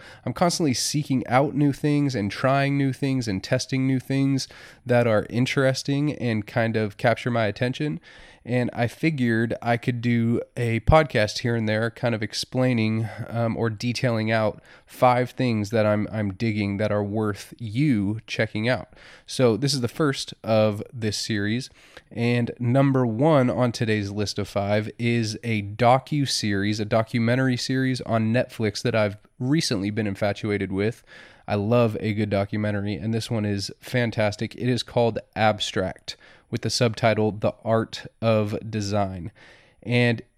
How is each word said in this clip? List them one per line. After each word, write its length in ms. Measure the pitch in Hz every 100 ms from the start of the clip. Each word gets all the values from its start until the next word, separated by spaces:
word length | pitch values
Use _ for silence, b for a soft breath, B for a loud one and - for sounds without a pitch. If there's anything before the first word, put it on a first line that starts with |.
| B B
I'm 80 | -
constantly 420 | - 175 170 160
seeking 520 | 120 - 151 147 131 -
out 280 | 123 143
new 180 | - 147
things 420 | 135 151 147 143
and 160 | 123 101
trying 460 | - 131 139 139 143
new 160 | 139
things 340 | 127 139 131 113
and 160 | 95
testing 440 | - 127 - 131 131
new 120 | 131
things 480 | - 135 135 135 - B B B 123
that 200 | 120 117
are 200 | 107 -
interesting 840 | 110 127 - 131 127 - 139 147
and 320 | - 123 110 101
kind 300 | - 113 110
of 220 | 107 -
capture 340 | 123 113 127
my 140 | 120 107
attention. 520 | 104 123 127 151 160 B B B B
And 260 | - 123 120
I 140 | - 120
figured 680 | - 160 151 123 113 117 -
I 160 | 117 120
could 240 | - 120
do 400 | 120 117 117 117 - -
a 240 | 120 113
podcast 600 | - 160 151 123 107 -
here 140 | 120
and 140 | 117 107
there, 220 | 107 117
kind 240 | - 123
of 80 | 113
explaining, 840 | 107 - - 127 127 120 110 110 113 B 113
um, 300 | 113 117 -
or 100 | 117
detailing 640 | 107 120 113 127 117 110
out 320 | 113 107 - B B B
five 460 | - 127 123 127
things 360 | - 127 110 101
that 160 | 113
I'm, 240 | 107 104 104
I'm 220 | 110 101
digging 460 | 95 117 107 101 98
that 120 | 107
are 140 | 104
worth 480 | 101 107 107 101 - -
you 600 | 117 110 151 113 98 110 -
checking 400 | - 110 107 113
out. 280 | 120 - B B B B
So 320 | - 123 104
this 160 | 135
is 80 | 135
the 60 | 120
first 440 | - 156 131 - -
of 400 | - 110 107 101 -
this 240 | 123 110 -
series. 500 | - 107 101 117 131 B B B B
And 420 | - 120 120 117 -
number 460 | 120 131 139 131
one 460 | 123 110 156 151 127
on 200 | 92 123
today's 400 | - 110 107 101
list 280 | 101 101 -
of 100 | 98
five 420 | 104 101 107 107 -
is 380 | 120 117 110 110
a 160 | 120 110
docu-series, 1200 | 101 104 120 127 - 151 135 - 110 101 101 107
a 60 | 104
documentary 720 | 113 113 123 117 127 131 120
series 420 | - 131 131 127
on 300 | - 113 110
Netflix 480 | 117 - - 110 -
that 140 | 123
I've 240 | 113 107 101 - _
recently 520 | 127 156 - 110 101
been 160 | 107 107
infatuated 640 | 98 104 101 110 101 95
with. 300 | 95 104 - _ B B B -
I 100 | 107
love 420 | 101 120 117 107
a 140 | 110
good 160 | 104 107
documentary, 640 | 101 101 107 107 104 101
and 180 | 95 110
this 180 | 113 -
one 140 | 117
is 260 | 104 101 98 -
fantastic. 720 | - 127 117 110 107 - 113
It 160 | - 123
is 120 | 120
called 360 | - - 117 107 - -
Abstract, 800 | 107 104 - - 92 - - - b b b
with 120 | 113
the 80 | 113
subtitle 600 | - 120 110 117 107 107
The 220 | 101 110 -
Art 440 | 113 113 110 - - _
of 340 | 113 110 104 107 110
Design. 640 | 110 101 104 95 92 80 B B B B B
And 400 | - 120 120 113 -